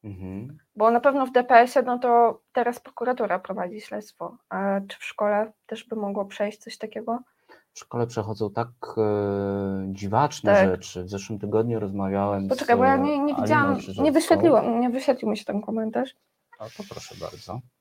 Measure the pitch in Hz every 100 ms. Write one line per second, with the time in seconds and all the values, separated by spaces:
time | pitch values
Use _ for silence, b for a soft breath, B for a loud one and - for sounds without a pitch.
0 | 107 92 92 98 127 156 _ 208 220 233
1 | 277 277 262 254 247 240 247 269 247 247
2 | 247 233 233 - _ - 240 247 - -
3 | 240 254 208 185 - 196 180 214 - 208
4 | 214 _ 170 240 _ 190 196 196 196 -
5 | - - 214 208 220 _ - 226 - 220
6 | 202 202 196 - 208 214 - - 220 214
7 | 233 233 - b b b b - - 120
8 | 120 120 101 104 107 113 120 - - -
9 | 107 104 101 101 98 98 98 98 95 95
10 | 101 110 147 - 208 202 190 92 - 90
11 | 90 98 98 107 104 110 117 113 104 101
12 | 98 98 101 101 98 254 - 240 262 269
13 | 277 294 285 285 311 302 285 202 - 196
14 | 294 294 330 330 339 247 - 226 247 247
15 | 269 254 220 208 - 202 214 226 220 233
16 | 254 _ _ _ _ - 110 - 98 -
17 | - 87 82 87 - 110 - _